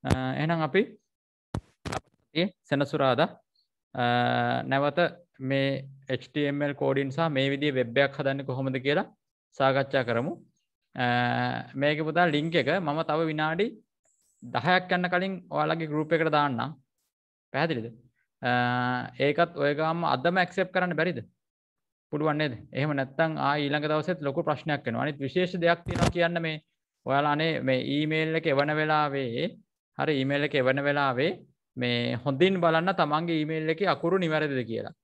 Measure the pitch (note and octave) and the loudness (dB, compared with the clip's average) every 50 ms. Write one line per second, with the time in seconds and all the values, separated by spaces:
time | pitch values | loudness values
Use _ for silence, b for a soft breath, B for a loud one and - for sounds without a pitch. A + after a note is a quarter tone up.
0 | - C#3 - B2+ C3 C3 C3 C3+ D3 D#3+ E3+ E3 D#3+ D3 C3+ F#3+ G#3+ - - - | -2 -2 -2 -2 -2 -4 -2 -2 0 0 0 0 0 2 2 2 2 2 -4 -20
1 | _ _ _ _ _ _ _ _ _ _ - - - _ _ _ _ - - - | _ _ _ _ _ _ _ _ _ _ -8 -8 -8 _ _ _ _ -8 -8 -8
2 | _ _ _ _ _ _ _ D3+ F3 G3 - _ _ _ D3 C#3 C#3+ C#3 - D3+ | _ _ _ _ _ _ _ -2 -2 -2 -2 _ _ _ 0 0 0 0 0 2
3 | C#3 C3 B2 A#2 D#3+ - - - _ _ _ _ _ _ _ _ _ _ _ - | 4 4 4 4 2 0 0 -14 _ _ _ _ _ _ _ _ _ _ _ -2
4 | B2 A#2+ A#2+ B2 A#2+ A#2+ B2 B2 A#2+ A#2+ B2 B2 B2 C3 C3 C#3 C#3+ D3 C#3+ F3 | 0 2 2 2 2 2 2 2 0 0 0 -2 -2 0 0 0 0 0 2 2
5 | F3 D#3+ - - - _ _ _ C3+ C3 C#3 C#3 C3+ C3+ C3+ C3+ C3+ - - - | 0 0 -2 -8 -20 _ _ _ -4 -2 0 0 0 0 -2 -4 -6 -12 -18 -20
6 | - - C3 A#2+ - - _ D3+ D3 C#3+ C#3+ C#3+ D3 C#3+ C#3+ - D3 C3+ C3+ C#3 | -6 -6 -4 -4 -4 -6 _ -2 0 0 0 -2 -2 -4 -2 0 0 0 2 0
7 | C#3 C3+ C3 D#3+ E3 E3 D3 C3+ C3+ C#3 C#3 C#3 C#3+ D3 C3+ C3 B2 A2+ A#2 C3+ | -2 -2 -2 -2 -2 0 2 0 0 0 0 0 0 0 0 0 -2 0 2 2
8 | C#3 C3+ C#3 - C#3+ C3+ C3+ C#3 C3+ C3+ B2+ C3 C3+ C3+ C3 C3+ B2 C#3 C#3+ F3 | 2 2 0 -2 -2 -2 -2 -2 -4 -6 -4 -4 -2 -2 -4 -2 0 2 2 2
9 | F#3+ - - _ _ _ _ _ _ _ _ - C#3 C3+ C3 C#3 C#3 C3+ - C3+ | 0 -2 -10 _ _ _ _ _ _ _ _ 2 2 4 4 2 0 2 0 0
10 | B2 A#2 A#2 A#2 B2 D3+ E4+ - - _ _ _ _ _ _ _ _ _ _ C3 | 0 2 0 0 0 -2 -6 -8 -12 _ _ _ _ _ _ _ _ _ _ -2
11 | B2+ B2 A#2+ B2 B2 B2 A#2+ A#2+ B2 B2 B2 A#2+ A#2+ - - C3+ C#3 D3 D3+ D3+ | 0 2 2 2 2 0 0 0 -2 -2 -4 -6 -8 -10 -6 -2 0 0 0 0
12 | D#3+ D#3 D3+ E3 F3+ F3 D3 D3 D3 E3 D#3+ F3 B2 C3 D#3+ G3 F3+ D3 C#3+ D#3 | -4 -2 0 2 2 2 2 0 0 0 0 0 2 2 0 0 0 -2 -2 -2
13 | D#3+ - D3+ D#3+ E3 D#3+ D#3 D3+ D#3 D#3 D#3+ F3 G#3 B3 A#3+ - _ _ _ _ | -2 -2 0 0 0 -2 -2 -2 -2 -2 0 0 -2 -2 -4 -10 _ _ _ _
14 | _ _ _ _ _ _ _ _ - B2 - A#2+ G#2+ E3 F3+ F#3 F3+ F3+ F#3+ F3 | _ _ _ _ _ _ _ _ -18 -4 -4 0 2 4 4 2 2 0 -2 0
15 | F3+ F3 F3+ F3+ F#3 F#3+ F#3+ F3+ F3+ - - D3 D3+ D#3 D#3+ E3 D#3+ D#3 D3 D3+ | 0 0 0 0 0 -2 -6 -8 -12 -6 -2 -2 0 0 0 -2 -2 -4 -2 -2
16 | D#3 D#3 E3+ D#3+ D#3+ D#3+ D3+ D3 D3 C#3+ B2+ A2+ A#2+ - D#3+ - _ _ _ _ | 0 0 0 2 2 2 2 2 2 2 0 -2 -4 -6 -8 -14 _ _ _ _
17 | _ _ _ _ _ _ _ _ _ _ - C3 D#3 E3+ D#3 A#2+ G#2+ A#2 A2+ A#2 | _ _ _ _ _ _ _ _ _ _ -4 -2 -2 0 -2 -4 -6 -8 -12 -18
18 | _ _ _ _ _ _ _ _ - B2 B2 B2 B2 B2 B2 B2 B2 B2 B2+ B2 | _ _ _ _ _ _ _ _ -2 0 2 2 2 2 2 2 0 0 -2 -2
19 | B2 - - - C3+ C#3+ C#3+ D#3 E3+ E3+ E3+ - C#3+ C#3+ C#3 C#3 D#3 D#3+ E3 E3+ | -4 -8 -4 0 0 0 2 2 0 0 0 -2 0 0 0 0 0 -2 -2 -2
20 | E3+ D3+ C3 C3 B2+ F3 F3+ F#3 F3+ F3 - - F#3 F#3 - F#3 F#3 F3+ F3 D3+ | 0 0 0 2 0 0 2 2 0 0 0 -4 -4 0 0 0 0 0 0 0
21 | D#3+ F#3 D#3+ A#2+ - - _ _ _ _ _ _ _ _ _ _ _ _ _ _ | 0 0 -2 -4 -10 -14 _ _ _ _ _ _ _ _ _ _ _ _ _ _
22 | _ _ - D3 D3+ D#3 D3 D3 D3+ D3 B2 A#2 - - - B2+ C#3 D#3 D3 C#3 | _ _ -4 -2 0 0 2 0 0 -2 -4 -6 -14 -8 -4 -2 -2 0 0 -2
23 | C3+ C3 - - E3 D#3+ D#3 D3 C#3 C#3 C#3+ D3 D3 C#3 C#3+ D3+ D3 D3+ D3+ D#3 | -2 -4 0 0 0 0 0 0 0 0 2 2 0 0 -2 -2 0 0 0 0
24 | D3 - F3+ E3 D3 C#3+ C3+ E3 - - D3+ C3 - D#3+ D3 C#3 - - A2+ A#2+ | 0 -2 -4 -2 -2 -4 -2 -2 -2 -2 -2 -2 -2 -4 -4 -2 -2 -4 -2 -2
25 | C3 D3 D3 C#3+ C3+ C3+ - F3+ F3+ F3+ F3+ F3+ E3+ E3+ E3+ E3+ - - F3 E3 | -2 -4 -4 -4 -6 -2 0 0 0 0 -2 0 2 2 2 2 0 -6 0 2
26 | - - - F3 E3+ E3+ F3 E3+ E3 D#3+ D#3 D3+ _ _ _ _ _ _ _ _ | 2 2 2 2 0 0 0 -2 -4 -4 -6 -8 _ _ _ _ _ _ _ _
27 | _ - C3+ C#3 D3 D3 D3 D3 D#3+ E3 D#3 - C3 C3 C3 B2+ B2 C3 C#3 D3 | _ 0 0 2 2 2 2 2 0 0 0 0 0 0 0 0 0 -2 -2 -2
28 | D#3 D#3 D#3 D#3 D#3+ D#3 D#3+ E3 D#3 E3 C#3 C3+ C#3+ D3+ D3+ D3+ D#3 D#3 D#3 D3+ | 0 0 0 0 0 0 -2 0 0 2 2 2 2 0 0 0 0 2 2 2
29 | D3+ D3 C#3 C#3 C3+ A#2+ A2+ B2+ D3+ A3+ - - _ _ _ _ _ _ _ - | 2 0 0 -2 -4 -4 -2 -4 -4 -4 -6 -10 _ _ _ _ _ _ _ -4
30 | C#3 C#3+ D#3 C3+ C3 C3+ C#3+ C#3+ C#3+ D3+ - C#3+ B2+ B2+ C3 C#3+ C#3 C#3+ C#3+ C#3+ | 0 0 2 0 2 0 0 0 0 0 0 2 2 2 2 2 2 2 2 2
31 | C#3+ C3+ B2+ A#2+ C#3 F3 - - - _ _ _ _ _ _ - B2+ B2 A#2+ A#2+ | 2 2 2 2 0 0 -2 -4 -12 _ _ _ _ _ _ -4 -2 0 0 0
32 | A#2+ B2 B2 A#2 - D3 C3+ C3 E3+ F#3+ F#3+ F#3 E3+ E3 D#3+ D#3+ E3 F#3 F#3+ F#3 | 0 -2 -4 -2 -2 -2 2 4 4 4 4 4 4 4 4 4 2 2 2 2
33 | E3+ D3 D3 D#3 E3+ E3+ E3 D#3 D3+ D3+ D#3+ D#3+ D#3 D#3 D#3+ D#3+ G3 F#3 D3 C#3 | 0 2 2 0 0 0 0 0 0 -2 -2 -2 0 -2 0 0 2 0 0 2
34 | - G3+ F#3 G3 F3+ E3 D#3 D#3 D#3 D3+ C#3 B2+ A#2+ A2 A2+ A2 G#2 - - _ | 2 0 2 2 2 2 0 0 0 0 -2 -2 -4 -4 -4 -6 -6 -8 -12 _